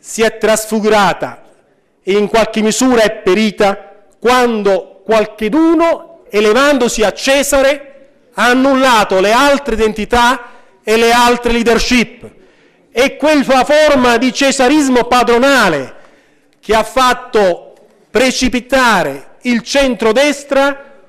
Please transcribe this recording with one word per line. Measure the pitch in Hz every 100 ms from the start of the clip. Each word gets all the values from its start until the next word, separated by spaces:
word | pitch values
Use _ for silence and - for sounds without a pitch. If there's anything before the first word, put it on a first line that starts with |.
Si | - -
è | 220 220
trasfigurata | 214 214 - 220 214 214 190 156 135 120 - _ _ _ _ _
e | -
in | 202 202
qualche | 226 214 220
misura | 214 214 262 240
è | 214
perita | - - 185 220 - 202 202 - - _ _
quando | 226 247 247 226 202 190 - - -
qualcheduno, | 220 208 - 214 262 330 330 330 311 - - -
elevandosi | 202 214 220 277 285 233 -
a | 208
Cesare, | - - 277 269 285 269 285 - - - _ _
ha | - 226
annullato | 254 262 262 262 226 196 190
le | 196
altre | 226 285 277 277 220
identità | 220 214 202 240 240 254 - - _ _
e | - 226
le | 233
altre | 240 240 240 240
leadership. | 233 233 226 - 247 214 - - - - _ _ _ _
E | 226 269 -
quella | 294 311 226 262
forma | 247 302 302 285 247 233
di | 254
cesarismo | - 277 262 247 302 277 247
padronale | 226 247 240 233 269 277 202 151 127 - - _ _ _ _ _
che | -
ha | 214
fatto | 220 - 254 247 - 220 196 170 - - _ _ _
precipitare | 214 254 - 254 247 240 269 247 202 156 139 - -
il | 254 240
centrodestra | - 277 277 233 220 220 294 285 - 269 277 277 - -